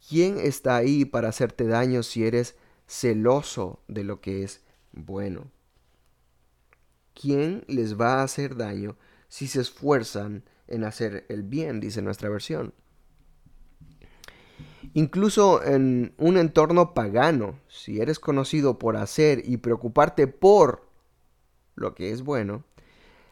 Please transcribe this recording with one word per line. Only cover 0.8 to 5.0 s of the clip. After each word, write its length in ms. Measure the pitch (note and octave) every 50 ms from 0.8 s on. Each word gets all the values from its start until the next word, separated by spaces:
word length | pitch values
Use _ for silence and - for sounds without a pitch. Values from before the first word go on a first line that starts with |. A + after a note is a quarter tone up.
| A#2 C3+ C#3+ C#3+ C#3
para 240 | C3+ - A#2+ A2+ A2+
hacerte 380 | A2+ - C3+ A2+ - - A#2+
daño 360 | A2 A2+ A#2 B2+ B2+ B2+ A#2+
si 220 | A2+ - - A#2 A2
eres 320 | A2+ A#2 A#2+ A#2+ - - _ _ _ _ _ _
celoso 920 | - - - - A#2+ A2 G#2+ G#2+ B2 C3 C#3+ C#3 - - A#2+ G2 F2+ - - _
de 160 | - G#2 G#2+
lo 180 | G2 G2 G2+ -
que 220 | - F#2+ G2 F#2+
es 220 | G2 G2 - - _ _ _ _ _ _
bueno?" 580 | - -